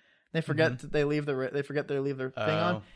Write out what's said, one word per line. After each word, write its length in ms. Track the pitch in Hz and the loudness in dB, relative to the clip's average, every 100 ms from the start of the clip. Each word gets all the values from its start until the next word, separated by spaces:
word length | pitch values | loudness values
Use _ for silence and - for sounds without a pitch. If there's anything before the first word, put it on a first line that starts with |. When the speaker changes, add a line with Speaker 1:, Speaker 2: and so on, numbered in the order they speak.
| _ _ _ | _ _ _
Speaker 1:
They 60 | 160 | -4
forget 320 | 160 156 160 | 0 2 2
Speaker 2:
Mm-hmm. 100 | 127 143 | 2 -2
Speaker 1:
that 40 | |
they 100 | 147 | 2
leave 220 | 147 151 147 | 2 2 0
the 100 | 131 | 0
ra-, 140 | 131 | 0
they 100 | 143 | -2
forget 280 | 139 143 143 | -2 -2 -2
they 100 | 139 | -2
leave 160 | 139 131 | -2 -2
their 120 | 131 | -4
thing 140 | - 107 | -2 0
on, 280 | 107 175 175 | 2 2 0
Speaker 2:
Oh. 60 | - | -4